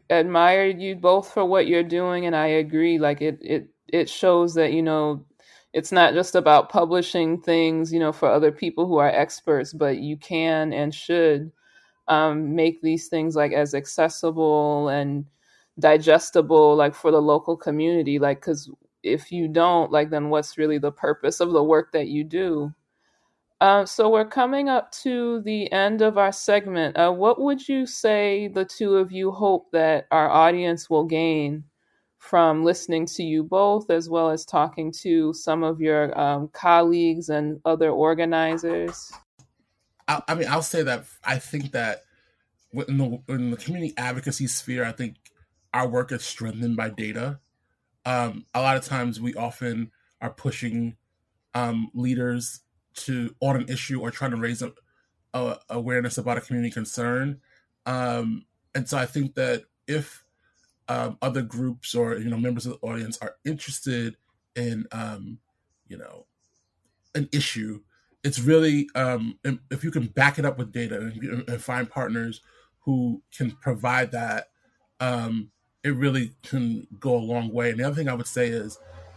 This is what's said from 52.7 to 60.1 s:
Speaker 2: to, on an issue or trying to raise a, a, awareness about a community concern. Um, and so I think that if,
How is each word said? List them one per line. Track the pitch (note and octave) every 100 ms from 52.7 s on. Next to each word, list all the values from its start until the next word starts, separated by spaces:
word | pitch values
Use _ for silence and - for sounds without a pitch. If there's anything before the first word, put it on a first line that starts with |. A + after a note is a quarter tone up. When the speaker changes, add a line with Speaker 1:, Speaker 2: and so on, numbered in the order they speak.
| _ _ -
Speaker 2:
to, | - B2+ A#2 -
on | C#3 D#3
an | -
issue | C3 - C3
or | A#2
trying | - C3+
to | A#2
raise | A#2 A#2
a, | A#2+ - _ _ _ _ _
a, | B2+ B2 - -
awareness | A#2+ A#2+ B2 A#2+ B2
about | A#2 A#2
a |
community | - B2 A#2
concern. | A#2 G#2+ - A#2+ B2 C#3 C#3 _ _ _ _ A#2+
Um, | B2+ B2 A#2+ A2+ A2 - _ _ C#3+
and | C3
so | C#3+
I | B2+
think | D3+ C3+ -
that | C3 A#2 - _ -
if, | D3 C#3